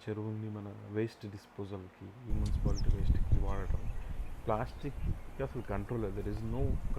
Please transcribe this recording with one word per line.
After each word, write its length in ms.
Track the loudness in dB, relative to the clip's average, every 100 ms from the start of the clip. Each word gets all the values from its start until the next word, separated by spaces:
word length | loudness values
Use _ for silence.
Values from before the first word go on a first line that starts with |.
| -4
చెరువుల్ని 400 | -4 -4 -4 -6
మన 380 | -6 -8 -10 -6
వేస్ట్ 400 | -2 -2 -4 -12
డిస్పోజల్‌కి, 1000 | -12 -12 -10 -8 -8 -10 -14 -16 -10 0
ఈ 20 |
మున్సిపాలిటీ 640 | 2 4 2 4 4 4 6
వేస్ట్‌కి 480 | 6 6 6 6 4
వాడటం. 500 | 2 2 0 0 -2 -2 -4 -4 -4 0
ప్లాస్టిక్‌కి 1000 | 0 0 -4 -6 -2 -2 -2 -4 -6
అసలు 180 | -4 -4
కంట్రోల్ 420 | -2 -2 -2 -2
లేదు. 180 | -2 -2
There 140 | -2 -2
is 100 | -2
no 160 | 2 2 2 0